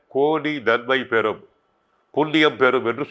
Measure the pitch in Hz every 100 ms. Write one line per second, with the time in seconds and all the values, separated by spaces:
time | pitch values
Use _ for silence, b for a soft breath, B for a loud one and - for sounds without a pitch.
0 | _ 131 147 156 147 147 110 117 120 131
1 | 120 113 107 98 - _ _ _ _ _
2 | _ - 151 156 151 120 127 123 113 117
3 | 143